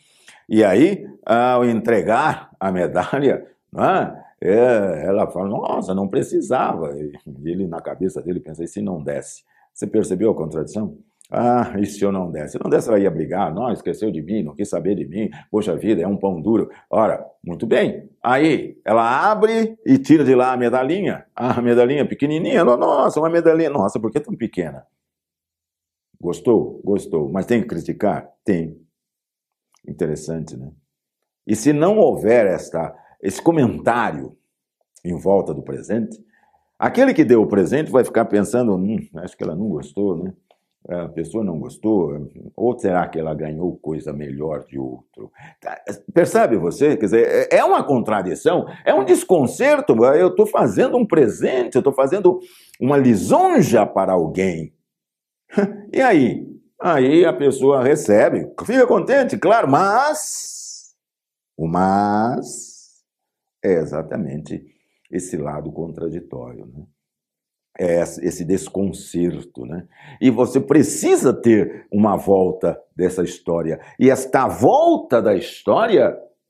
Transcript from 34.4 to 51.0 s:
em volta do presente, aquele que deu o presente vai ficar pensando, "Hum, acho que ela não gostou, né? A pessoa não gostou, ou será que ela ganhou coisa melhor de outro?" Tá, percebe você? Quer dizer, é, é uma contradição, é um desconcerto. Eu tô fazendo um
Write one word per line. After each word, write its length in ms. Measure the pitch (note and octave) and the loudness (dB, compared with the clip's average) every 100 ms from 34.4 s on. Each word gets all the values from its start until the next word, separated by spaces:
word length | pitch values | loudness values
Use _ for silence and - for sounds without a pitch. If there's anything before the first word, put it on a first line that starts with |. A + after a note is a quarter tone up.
| _ _ _ _ _ _ | _ _ _ _ _ _
em 120 | F2 E2+ | -8 -6
volta 380 | F2 G2 E2+ | 0 0 0
do 80 | D#2 | -6
presente, 560 | - C2+ - G#2+ - - _ _ _ _ _ - | -8 -12 -6 -4 -4 -10 _ _ _ _ _ -4
aquele 340 | A#2+ - C4 | -2 2 2
que 100 | A#3 | 4
deu 200 | C#4+ A#2+ | 4 6
o 40 | G2+ | 4
presente 440 | G2+ F2+ C3+ - | 2 2 0 0
vai 120 | C3 | 2
ficar 220 | G#2+ - A2+ | 2 0 0
pensando, 500 | G#2 F#2+ B2 A#2+ F#2 | 0 0 0 0 0
"Hum, 220 | G2 G#2+ D2 D#2+ | -2 -4 -8 -14
acho 200 | F2 - | -16 -12
que 60 | |
ela 120 | - E2 | -8 -6
não 140 | G#2+ | -6
gostou, 480 | D#2 - - G2+ E2 | -6 -8 -4 -4 -4
né? 160 | F#2 - _ _ _ _ - | -8 -12 _ _ _ _ -12
A 180 | F2 E2 | -10 -10
pessoa 360 | E2 D#2+ G#2+ | -10 -8 -6
não 160 | G#2 D#2+ | -6 -6
gostou, 720 | C2 - G#2+ G#2+ D#2+ D2 D2 - - - | -10 -8 -2 0 0 -4 -12 -18 -18 -4
ou 240 | A#2 A#2+ | -4 -2
será 280 | G2 F2+ D#2+ | -2 0 -2
que 120 | D#2+ | -4
ela 160 | D#2+ D2+ | -6 -6
ganhou 420 | D2+ D#2 F2 D2+ | -8 -6 -6 -6
coisa 340 | - D#2 D2+ | -8 -8 -8
melhor 540 | D2 D2 C#2 D#2 D2 - | -12 -10 -8 -8 -8 -10
de 140 | C2+ | -12
outro?" 520 | C2 B1+ _ - G#1+ _ - _ | -10 -12 _ -20 -20 _ -20 _
Tá, 180 | - - - G#3 - | -14 -14 -12 -14 -4
percebe 460 | E3+ E3+ A3 G#3 G#2+ | 0 2 2 2 2
você? 400 | E2+ - C#3+ B2+ | -2 2 2 2
Quer 80 | G#2+ | 2
dizer, 420 | A2+ A#2+ A#2 C3 | 4 4 2 2
é, 60 | F#3 | 2
é 60 | |
uma 200 | D4+ F#4 | 4 2
contradição, 800 | - C3 G#2+ G#2 F#2 - D#3 E3+ - - | 2 0 0 -2 -2 -2 0 0 -4 -6
é 80 | - | -2
um 140 | D#4 G4 | 0 4
desconcerto. 880 | F4+ - F3+ B2 - C4 D4 C4 A#2 | 2 4 2 2 0 2 2 2 4
Eu 300 | B2 D3+ F3+ | 6 6 4
tô 140 | F3+ G#3+ | 2 0
fazendo 500 | - D3 G2 B3+ | 2 0 2 0
um 80 | B3 | 2